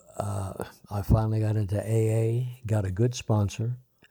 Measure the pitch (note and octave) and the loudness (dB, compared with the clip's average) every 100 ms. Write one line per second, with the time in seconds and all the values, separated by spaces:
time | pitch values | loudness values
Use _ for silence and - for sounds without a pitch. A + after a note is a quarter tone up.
0 | - - G2+ G2+ F#2+ - - - - G2+ | -12 -8 -6 -6 -6 -8 -10 -14 -8 -6
1 | - A2+ A2 A2 G#2+ G#2+ G2 G#2 G#2+ A2+ | 2 4 4 2 2 0 0 -2 0 2
2 | A2 A2+ A2+ A#2+ B2 - G#2+ G#2+ F#2+ F#2 | 2 2 2 0 -4 -6 -2 0 0 2
3 | B2 A#2+ - G#2+ G2+ - A#2 B2 - _ | 0 0 0 2 2 -2 -4 -6 -12 _
4 | - | -2